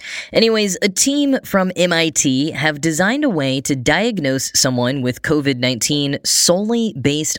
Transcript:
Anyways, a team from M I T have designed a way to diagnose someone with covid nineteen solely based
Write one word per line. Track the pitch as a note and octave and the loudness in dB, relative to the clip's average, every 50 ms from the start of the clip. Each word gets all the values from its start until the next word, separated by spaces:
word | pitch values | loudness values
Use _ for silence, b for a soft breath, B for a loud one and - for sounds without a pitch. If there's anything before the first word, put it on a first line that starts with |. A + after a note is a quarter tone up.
| B B B B B B B | B B B B B B B
Anyways, | - A3 A3+ A3+ A3 G#3+ G3+ F3+ - | 2 4 4 4 2 0 0 0 0
a | - G#3 | -2 -2
team | F#3 - - C4+ C#4 D4 C#4+ C#4 C4+ B3+ - | 0 0 0 2 2 2 2 2 2 0 0
from | - - G3 F#3 F#3 F3+ | 0 0 0 0 0 0
M | - F3 F3+ E3+ | 0 2 2 2
I | E3 E3 E3 | 2 2 0
T | - - - D3 C3 C3 C#3+ D#3+ | 0 0 0 2 2 2 0 -2
have | C3 C3+ C#3+ D#3 D3+ D3 | -2 -2 -2 -2 -2 0
designed | C#3 E3 D#3+ D3+ F#3 G3+ A#3+ C#4+ D4+ | -2 -2 0 0 0 0 0 0 0
a | C#4 | 0
way | G3 D#3 C3+ C3+ C3 C3+ | 0 0 0 0 -2 -2
to | B2+ - D3 | -2 -2 -2
diagnose | C3 A#2+ C#3+ D3+ E3+ G#3 A#3+ A3+ F#3 D3 C3+ C3 C3+ - - - | 0 0 0 2 2 0 0 -2 -2 -2 -2 -2 -2 -2 -2 0
someone | - - C3+ B2+ A#2+ B2 B2 C3+ C#3+ B2 | 0 0 2 2 0 0 0 0 0 -2
with | B2 B2 - | -2 -4 -4
covid | - - D3+ D3+ C#3 C#3+ C3+ B2 | -2 0 0 2 2 0 -2 0
nineteen | B2 B2+ B2+ A2 - - D3+ D3 C#3+ C#3 C#3+ - - | 0 -2 -2 -2 -4 -2 -2 0 0 -2 -2 -4 -2
solely | - - - - - F3 F#3 G#3 G#3+ A#3 A#3 A3+ A3 - C#3+ | -2 0 2 4 4 2 2 2 0 0 0 0 -2 -2 -2
based | A#2 C#3 C#3+ D3+ D#3 - - | 0 0 0 0 -2 -4 -4